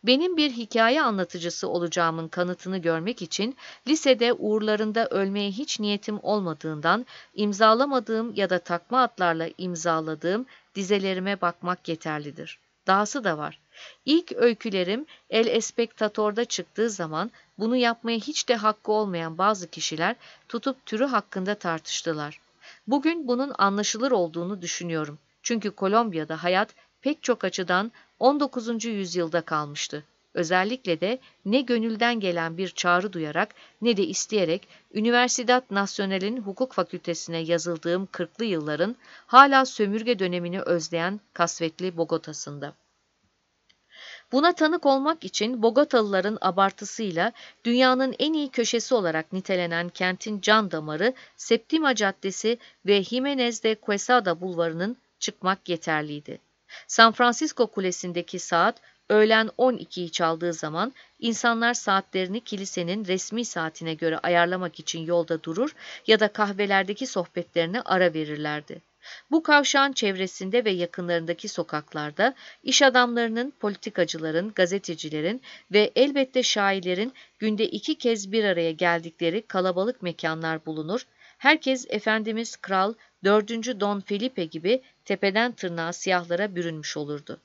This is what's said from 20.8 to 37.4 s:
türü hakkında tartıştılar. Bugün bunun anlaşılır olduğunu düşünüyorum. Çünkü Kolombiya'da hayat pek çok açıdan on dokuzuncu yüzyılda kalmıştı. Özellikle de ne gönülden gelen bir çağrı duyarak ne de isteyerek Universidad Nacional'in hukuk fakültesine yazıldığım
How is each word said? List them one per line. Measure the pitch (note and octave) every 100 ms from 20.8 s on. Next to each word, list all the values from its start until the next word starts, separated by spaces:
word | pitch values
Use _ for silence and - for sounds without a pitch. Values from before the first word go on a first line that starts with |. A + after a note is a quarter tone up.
| -
türü | G#3+
hakkında | C#4 A#3+ - G3 F#3
tartıştılar. | G#3 F3+ D#3+ - - - D3+ D3 - _ _ - - -
Bugün | C4+ D#4 E4+ C4+
bunun | B3 C#4 -
anlaşılır | G3 G3 G3+ A3 C4+
olduğunu | B3 B3+ E3 F3 G3+
düşünüyorum. | F3 - F3 E3 D3+ D3 _ _
Çünkü | - A#3 G3+
Kolombiya'da | - F#3+ G3+ A3+ E3 D#3 D#3+
hayat | F3 F#3 A3 _ _ _
pek | C4 D4+
çok | - A#3
açıdan | - - F3+ F3+ A3 - _ _
on | A#3+ C#4+
dokuzuncu | C#4+ B3+ A3+ A#3 A#3
yüzyılda | G#3 F#3 F3 E3 E3+
kalmıştı. | E3 D#3 D3 D3 - D3 D3 _ _
Özellikle | - D#3+ F#3 F#3+ C4 F#3+ E3
de | F#3+ C4 - _
ne | G3 A#3+
gönülden | B3 A#3+ A3+ A3 A#3 A#3
gelen | G3 E3+ E3 E3
bir | F#3
çağrı | - F3+ F3 G3+
duyarak | F3+ D#3 D#3 G#3+ - - _
ne | A3+ G#3
de | E3+
isteyerek | F#3+ - G#3+ E3+ F3 - - _
Universidad | - A3 A#3+ B3 - A3+ B3 B3+
Nacional'in | G3 G3+ - G3 F#3+ F#3+ B3+
hukuk | G3+ F#3+ B3+
fakültesine | - F3 F3+ - E3+ -
yazıldığım | E3